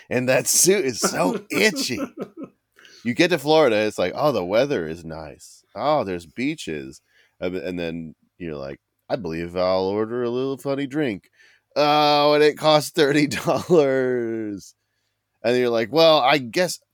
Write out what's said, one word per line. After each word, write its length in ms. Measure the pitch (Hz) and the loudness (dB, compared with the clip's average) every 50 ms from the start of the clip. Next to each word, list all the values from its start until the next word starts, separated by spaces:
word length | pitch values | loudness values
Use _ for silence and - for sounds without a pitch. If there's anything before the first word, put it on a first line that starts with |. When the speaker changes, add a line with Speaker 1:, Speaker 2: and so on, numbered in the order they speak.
| - - | -10 -6
Speaker 1:
and 180 | 98 123 127 127 | -4 -2 0 0
that 200 | 131 - - - | 0 0 0 0
suit 360 | - - - 170 196 208 143 | 0 2 2 2 2 2 0
is 160 | 135 120 - | -2 -4 -4
so 460 | - - - 143 170 180 233 202 - - | -4 -4 -2 -2 -2 -2 -2 -6 -8 -6
itchy. 500 | - - 202 214 - 269 - - 123 - | -2 0 0 0 0 -2 -4 -6 -6 -6
Speaker 2:
<laughs> 120 | - - - - 262 - - - 294 - _ _ _ _ _ _ - - - - - | -8 -8 -10 -12 -14 -14 -14 -16 -18 -18 _ _ _ _ _ _ -20 -20 -20 -10 -6
Speaker 1:
You 100 | 117 123 | -4 0
get 140 | - 165 175 | 2 2 2
to 80 | 175 160 | 2 0
Florida, 380 | 131 147 156 160 156 131 110 104 107 | 2 4 4 6 6 6 4 2 2
it's 140 | 107 101 - | 0 0 -2
like, 140 | 95 90 - | -2 -2 -2
"Oh, 160 | - 135 151 | 0 0 0
the 120 | 131 107 90 | 0 0 -2
weather 440 | 87 98 113 131 143 143 107 82 78 | 0 2 2 2 2 0 -2 -4 -4
is 180 | 80 87 85 | -8 -10 -10
nice. 580 | 82 78 78 80 76 67 - - - - - _ _ - | -12 -12 -12 -12 -14 -16 -20 -20 -20 -20 -20 _ _ -12
Oh, 280 | 98 113 143 156 147 117 | -4 -2 0 0 0 0
there's 220 | 98 92 87 85 | -2 -6 -8 -8
beaches." 760 | 80 _ - 120 143 160 151 - - 80 76 67 67 69 - _ _ _ _ _ _ _ _ | -12 _ -8 -6 -6 -6 -8 -8 -10 -10 -10 -10 -12 -16 -20 _ _ _ _ _ _ _ _
And, 160 | - 90 90 | -8 -6 -6
and 240 | 90 69 90 92 87 | -6 -6 -6 -6 -6
then 360 | 85 82 82 85 82 80 73 _ _ _ _ - | -6 -6 -6 -8 -10 -14 -16 _ _ _ _ -14
you're 180 | 90 82 78 | -12 -10 -10
like, 240 | 71 67 69 69 - _ _ _ _ _ - | -10 -10 -12 -14 -16 _ _ _ _ _ -8
"I 60 | - 143 | -8 -6
believe 380 | 95 82 80 82 85 87 87 92 | -6 -6 -6 -6 -8 -6 -4 -2
I'll 280 | 90 92 95 95 95 | 0 0 0 0 0
order 380 | 95 101 104 110 110 117 123 123 | -2 -2 -2 -4 -4 -4 -6 -6
a 60 | 120 | -4
little 280 | 120 123 131 135 135 127 | -4 -4 -4 -6 -6 -6
funny 300 | - 139 139 135 143 131 | -6 -6 -6 -6 -6 -6
drink." 420 | 127 151 151 131 104 87 - _ _ _ _ _ _ _ _ _ - | -4 -4 -4 -4 -4 -6 -10 _ _ _ _ _ _ _ _ _ -2
Oh, 580 | - 147 147 147 151 151 147 147 147 147 147 147 | 0 2 2 4 4 4 4 4 4 4 4 6
and 100 | 151 151 | 6 6
it 140 | 151 143 - | 4 4 2
costs 340 | 143 156 156 151 143 - | 2 4 4 4 2 0
thirty 360 | - 170 151 135 143 151 147 135 | 0 2 2 4 4 2 2 0
dollars. 1500 | 220 190 - - 156 - - - 175 165 143 135 135 131 131 127 127 123 117 113 113 113 110 104 101 95 - - - _ _ _ _ _ _ _ _ _ _ _ _ _ - | -2 -2 -2 -2 -2 -2 0 4 4 4 4 4 2 0 0 0 -2 -2 -4 -4 -6 -6 -6 -6 -8 -10 -12 -16 -20 _ _ _ _ _ _ _ _ _ _ _ _ _ -2
And 140 | 113 123 123 | 0 0 2
you're 120 | 123 120 | 2 2
like, 220 | 120 113 117 101 | 0 0 0 0
"Well, 280 | 113 156 165 165 156 151 | 2 4 6 6 6 6
I 180 | 123 127 147 151 | 4 4 2 2
guess 400 | 127 117 101 165 180 170 - - _ _ | 0 -2 -2 -2 -2 -2 -4 -8 _ _